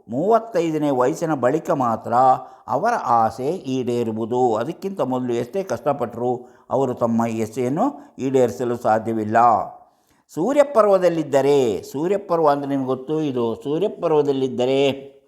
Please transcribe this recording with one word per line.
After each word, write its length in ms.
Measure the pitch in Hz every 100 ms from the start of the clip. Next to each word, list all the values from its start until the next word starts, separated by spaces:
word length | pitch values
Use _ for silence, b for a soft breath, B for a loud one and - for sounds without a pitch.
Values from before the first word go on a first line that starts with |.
| -
ಮೂವತ್ತೈದನೇ 800 | 120 185 226 226 180 170 156 147
ವಯಸ್ಸಿನ 440 | 131 127 156 165
ಬಳಿಕ 380 | 151 117 151 -
ಮಾತ್ರ 420 | 160 123 110 110 117 131 127 B B -
ಅವರ 260 | 123 208 233
ಆಸೆ 440 | - 117 113 107 131
ಈಡೇರುವುದು. 1040 | 180 135 131 120 120 113 110 113 127 127 107
ಅದಕ್ಕಿಂತ 460 | 123 170 190 196
ಮೊದಲು 320 | 131 127 127
ಎಷ್ಟೇ 300 | 117 117 196
ಕಷ್ಟಪಟ್ಟರೂ 840 | 190 117 - 143 117 117 123 123 B B B
ಅವರು 240 | 123 135
ತಮ್ಮ 280 | 117 120 117
ಆಸೆಯನ್ನು 920 | 117 113 107 120 123 147 262 - - -
ಈಡೇರಿಸಲು 580 | 131 131 120 - 120 120
ಸಾಧ್ಯವಿಲ್ಲ. 600 | 117 110 107 113 107 113 120 104 - - - _ _ _ _
ಸೂರ್ಯಪರ್ವದಲ್ಲಿದ್ದರೆ, 1500 | - 190 285 285 - 208 190 180 165 147 135 135 143 123 98
ಸೂರ್ಯಪರ್ವ 680 | - 135 165 196 - 170 156
ಅಂದರೆ 200 | 143 139
ನಿಮ್ಗೆ 160 | 139 131
ಗೊತ್ತು, 360 | 131 131 156
ಇದು 340 | 151 123 117 110
ಸೂರ್ಯಪರ್ವದಲ್ಲಿದ್ದರೆ 1600 | 139 156 208 - 170 156 143 135 131 117 123 135 139 135 - -